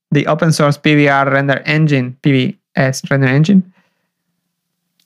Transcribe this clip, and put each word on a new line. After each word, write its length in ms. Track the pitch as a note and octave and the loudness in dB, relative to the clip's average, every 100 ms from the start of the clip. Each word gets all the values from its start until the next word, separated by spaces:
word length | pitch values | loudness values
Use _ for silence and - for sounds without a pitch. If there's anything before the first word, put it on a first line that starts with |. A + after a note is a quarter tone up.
| _ | _
the 160 | C#3+ - | -4 -2
open 260 | D3+ E3+ | -2 0
source 240 | D3+ D3 C#3+ | 0 0 0
P 180 | D#3 | 0
B 140 | D3 C#3+ | 2 2
R 220 | C#3 C#3 | 0 0
render 320 | C3+ C#3 C3 - | -2 -2 -4 -2
engine, 500 | D3+ D#3 C#3 B2 B2+ | 0 0 0 -4 -4
P 100 | D3+ | 0
B 260 | C3+ B2+ - _ - | 0 0 -6 _ -4
S 260 | C3 C3 - | -2 -4 -4
render 160 | C#3 C3+ | -2 0
engine? 460 | C3+ D#3+ G3 F3+ _ _ _ _ _ _ _ _ _ _ _ _ _ | 2 2 2 0 _ _ _ _ _ _ _ _ _ _ _ _ _